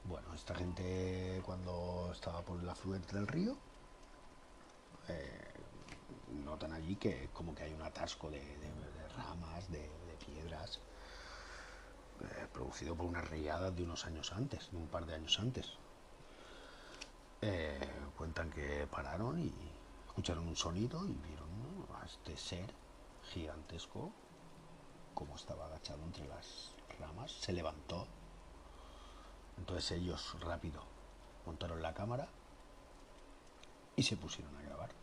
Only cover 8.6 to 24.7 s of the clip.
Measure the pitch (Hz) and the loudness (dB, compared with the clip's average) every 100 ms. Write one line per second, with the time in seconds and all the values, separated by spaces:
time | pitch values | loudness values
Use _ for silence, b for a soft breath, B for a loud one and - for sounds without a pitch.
8.6 | - - - - - - 82 82 82 82 | -4 -4 -4 -6 -6 -4 -2 -2 -2 -2
9.6 | 95 80 76 78 87 78 - 73 80 78 | -2 -2 -2 -6 -6 -8 -6 -4 -2 -2
10.6 | 82 - - B B B B B B B | -2 -4 -6 B B B B B B B
11.6 | B B B B - - - - - - | B B B B -12 -4 -4 -2 -4 0
12.6 | 65 - 76 82 87 85 78 78 76 78 | -2 0 0 4 4 4 2 2 4 6
13.6 | 92 87 87 82 85 80 73 92 139 90 | 6 6 2 2 0 0 0 2 2 2
14.6 | - 87 80 87 82 80 80 - 107 123 | -2 -2 0 0 2 0 6 8 8 4
15.6 | - - - - - - B B B B | 0 -6 -12 -14 -14 -14 B B B B
16.6 | B B B B B - - - 107 92 | B B B B B -10 -14 2 6 6
17.6 | 78 69 65 69 71 - 82 80 80 76 | 4 2 0 0 -4 -2 0 2 2 2
18.6 | 73 73 71 80 69 80 113 160 165 - | 2 4 2 2 2 4 4 6 4 2
19.6 | 80 - - - - - 98 82 85 78 | -6 -8 -10 -12 -6 0 4 4 4 4
20.6 | 87 87 117 160 190 - 78 76 78 92 | 4 6 6 4 2 2 0 -4 -4 -2
21.6 | 131 190 - - 87 - - 76 - 92 | -2 -4 -4 -4 -6 -6 -6 -4 0 0
22.6 | 98 - - - - - - - 80 76 | 0 -4 -12 -14 -12 -12 -4 0 0 -2
23.6 | 78 82 - - 165 226 - - - - | -4 -4 -4 -2 -2 -2 -12 -14 -12 -12
24.6 | - | -12